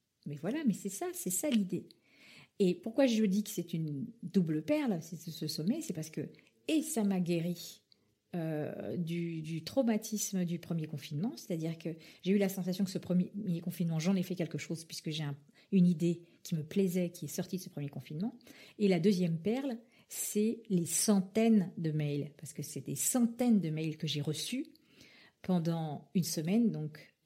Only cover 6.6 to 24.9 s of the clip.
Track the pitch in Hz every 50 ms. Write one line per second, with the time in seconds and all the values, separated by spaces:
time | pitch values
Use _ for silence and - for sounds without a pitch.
6.6 | _ - 311 311 - - - 226 208 202 196 180 180 165 175 170 165 175 175 -
7.6 | - - - - _ _ _ _ _ _ _ _ _ _ - 175 160 160 156 151
8.6 | 147 - - - - - - 180 170 160 170 170 170 170 165 160 156 156 165 156
9.6 | 156 - - 269 262 233 220 214 220 - 214 202 - - 196 190 180 165 175 170
10.6 | - - 175 165 156 151 - 139 - - 151 143 185 254 330 - - - 180 165
11.6 | 156 165 165 165 - 170 165 160 - - - - - 180 196 208 196 185 190 190
12.6 | 175 185 180 185 202 185 - 175 - - 180 180 180 - - 202 214 180 170 165
13.6 | - 180 - - 175 165 165 160 151 185 196 185 175 - 165 - 170 151 - 147
14.6 | - - 165 160 - - 160 - - 160 151 156 156 143 143 - - _ _ _
15.6 | _ _ 202 190 175 175 175 151 175 170 170 170 - - - _ _ - 170 156
16.6 | 151 156 - 202 196 185 170 185 180 170 170 - - 143 - - - - - 180
17.6 | - 180 - - 143 139 - 131 127 - 151 151 190 240 - - - - - -
18.6 | - - - - 208 196 185 170 160 208 202 175 180 170 165 160 165 202 226 262
19.6 | 277 277 233 233 - _ _ - _ _ - - - - - 208 208 220 - -
20.6 | - - 196 175 170 - - - - - 208 196 185 - - 220 226 233 220 214
21.6 | 175 - - - 165 160 151 151 147 147 143 143 156 151 - - - 135 - -
22.6 | 143 - - 139 131 143 143 139 - - - 254 240 226 233 - 247 247 226 202
23.6 | 165 160 156 156 160 160 151 - - 151 143 147 147 160 151 - - - 240 262
24.6 | 311 - - _ _ _